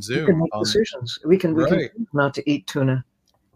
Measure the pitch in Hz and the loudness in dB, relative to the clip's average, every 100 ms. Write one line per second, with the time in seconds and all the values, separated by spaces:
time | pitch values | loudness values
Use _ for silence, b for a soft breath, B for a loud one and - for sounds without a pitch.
0 | 101 131 160 160 165 104 208 208 226 - | -4 -2 2 2 2 -2 0 0 0 -4
1 | 120 - 151 190 175 160 143 185 135 220 | -12 -6 2 2 2 2 2 2 -2 -8
2 | 226 143 139 - - 143 - 147 131 131 | -6 0 0 0 -2 -2 -2 -2 0 0
3 | - _ _ _ _ | -4 _ _ _ _